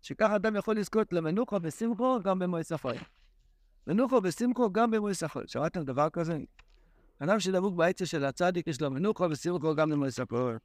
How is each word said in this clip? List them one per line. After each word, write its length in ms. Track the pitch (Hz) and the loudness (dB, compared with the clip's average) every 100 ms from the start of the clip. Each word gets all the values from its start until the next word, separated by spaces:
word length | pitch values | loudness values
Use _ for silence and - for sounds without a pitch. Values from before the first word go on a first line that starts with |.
שכך 280 | - 139 214 | -10 0 2
אדם 260 | 208 214 208 | 4 2 0
יכול 200 | 196 220 | 0 -2
לזכות 360 | 196 220 214 | 0 0 0
למנוחה 440 | 170 160 190 254 202 | 0 0 -2 0 -2
ושמחו 580 | 165 - 226 208 254 254 | -4 -4 -4 0 0 2
גם 140 | 190 185 | 0 0
במועד 260 | 180 170 | 0 -2
שכול. 300 | 160 165 127 117 - _ _ _ _ _ _ _ - | -4 -4 -4 -6 -10 _ _ _ _ _ _ _ -2
מנוחה 300 | 185 254 254 | 2 4 4
ושמחו 500 | 185 - 240 254 233 | 2 0 0 2 2
גם 180 | 185 233 | 4 2
במועד 240 | 220 208 | 2 0
שכול. 320 | 190 160 135 - | -4 -4 -6 -6
שמעתם 380 | - 156 185 | -4 -2 -2
דבר 260 | 139 127 156 | -4 0 0
כזה? 280 | 170 165 160 - _ - - _ _ _ _ | 0 -2 -4 -6 _ -20 -20 _ _ _ _
אדם 220 | 151 208 | 0 0
שדבוק 340 | 180 190 196 | 2 0 0
בעצה 320 | 175 165 185 170 | 2 2 2 -4
של 180 | 160 | -2
הצדיק, 420 | 139 - 180 175 165 | -2 0 0 0 -4
יש 140 | 135 | -2
לו 100 | 143 | -2
מנוחה 360 | 135 196 214 180 | 0 -2 0 0
ושמחו 440 | 147 175 175 151 | 0 -2 0 0
גם 160 | 151 156 | 2 2
במועד 200 | 147 135 | 2 0
שכול. 480 | 123 127 117 127 113 | -2 -4 -2 -2 -4